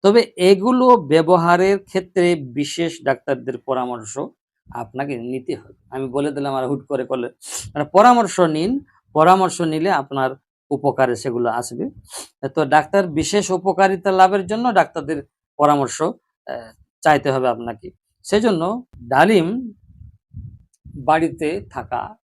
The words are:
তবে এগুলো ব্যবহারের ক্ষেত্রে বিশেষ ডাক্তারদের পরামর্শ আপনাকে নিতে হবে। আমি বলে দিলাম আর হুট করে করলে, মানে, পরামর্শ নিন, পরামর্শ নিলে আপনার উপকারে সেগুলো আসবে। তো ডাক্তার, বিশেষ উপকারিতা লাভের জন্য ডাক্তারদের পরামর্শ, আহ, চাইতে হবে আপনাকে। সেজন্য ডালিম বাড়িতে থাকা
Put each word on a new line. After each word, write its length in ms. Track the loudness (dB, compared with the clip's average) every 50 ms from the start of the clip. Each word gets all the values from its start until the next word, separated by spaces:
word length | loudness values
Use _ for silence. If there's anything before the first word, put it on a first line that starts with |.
তবে 300 | 4 6 4 4 2 0 _
এগুলো 600 | 2 4 4 4 4 2 0 0 2 6 6 6 4
ব্যবহারের 840 | 4 2 2 2 4 4 4 4 4 4 2 4 4 2 0 -2 -4
ক্ষেত্রে 520 | _ -6 -6 -6 -4 _ 0 2 2 0
বিশেষ 680 | 0 -4 -10 -6 -6 -6 -6 -4 -6 -6 -6 -6 -6 -2
ডাক্তারদের 540 | -2 -2 -2 _ -6 -6 -6 -4 -10 -10 -10
পরামর্শ 600 | _ -4 -4 -4 -2 -6 -8 -10 -12 -12 -10 -10 -10 -10 _ _ _ _ _ _ _ _
আপনাকে 460 | -12 -12 -12 -12 _ -10 -8 -8 -8 -8
নিতে 380 | -8 -8 -8 -10 -8 -8 -10
হবে। 180 | -10 -10 -20 -20 _ _ _
আমি 200 | -10 -10 -10 -6
বলে 220 | -4 -4 -4 -4
দিলাম 220 | -4 -6 -6 -6 -4
আর 140 | -4 -4 -4
হুট 200 | -6 -8 -8 _
করে 180 | -6 -6 -6
করলে, 220 | -6 -6 -6 -6 -10 _ _ -20 -16 -14 -14 -14 -12 -8
মানে, 120 | -8 -8
পরামর্শ 540 | 2 4 6 8 8 6 6 2 0 2 0
নিন, 400 | 0 2 2 -2 -2 -2 -2 -4 -6 _ _ _ _ _ _
পরামর্শ 480 | 4 6 6 6 4 4 -2 -2 -2
নিলে 300 | -4 -2 -2 -2 -2 0
আপনার 400 | 0 -2 -2 -4 -4 -4 -4 -4 -4 -8 _ _ _ _ _ _
উপকারে 460 | -8 -2 -2 -2 2 2 0 0 0
সেগুলো 340 | -4 -4 -6 -4 -2 -2 -2
আসবে। 400 | -2 -2 -6 -8 -8 -8 -8 -10 -10 -14 _ _ -18 -18 -18 _ _ _ -10 -6
তো 160 | -2 -2 0
ডাক্তার, 420 | 4 2 2 2 2 0 0 0 0
বিশেষ 440 | -2 -4 -4 0 -2 -2 -2 0
উপকারিতা 600 | -4 -2 -2 -2 2 2 2 2 2 0 -2 -2
লাভের 340 | 4 4 4 4 4 0 -2
জন্য 280 | -4 -6 -4 -2 0 2
ডাক্তারদের 500 | 2 0 0 _ -10 -6 -6 -8 -8 -8 _ _ _ _ _ _ 0
পরামর্শ, 440 | 2 2 4 2 0 -2 -2 -4
আহ, 720 | -4 -4 -4 _ _ _ _ _ _ -14 -14 -14 -14 -18 -20 _ _ _ _ _
চাইতে 300 | 2 2 2 2 2 -2
হবে 180 | -2 0 0 -2
আপনাকে। 420 | -2 -2 -6 -12 -12 -14 -16 -20 _ _ _ _ _ _ _
সেজন্য 600 | -2 -2 0 2 2 0 0 -2 -4 -6 -8 -10 _ _ -20 -8 -2
ডালিম 680 | 2 4 4 6 4 2 2 0 -4 -6 -8 -10 -14 _ _ _ -20 -20 -20 -20 _ _ _ _ _ -18 -16 -16 -18 -20 _ _ _ _ _ -20 -16
বাড়িতে 680 | -10 -2 -2 0 0 0 -2 -4 -4 -6 -6 -6 -6 -10 -12
থাকা 460 | -14 -14 -10 -8 -8 -8 -8 -10 -14 _ _